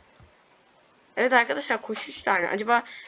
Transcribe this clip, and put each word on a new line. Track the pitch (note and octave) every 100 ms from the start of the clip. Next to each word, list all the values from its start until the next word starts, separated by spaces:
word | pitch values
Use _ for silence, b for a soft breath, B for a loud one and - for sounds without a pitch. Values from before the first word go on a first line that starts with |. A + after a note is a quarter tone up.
| _ _ - _ _ _ _ _ _ _ _ -
Evet | B3
arkadaşlar | B3 A#3 C#4 C#4 A3
koşucu | - A3 - - -
da |
aynı. | F#3+ F3
Acaba | G3 A3 A#3+ A#3 B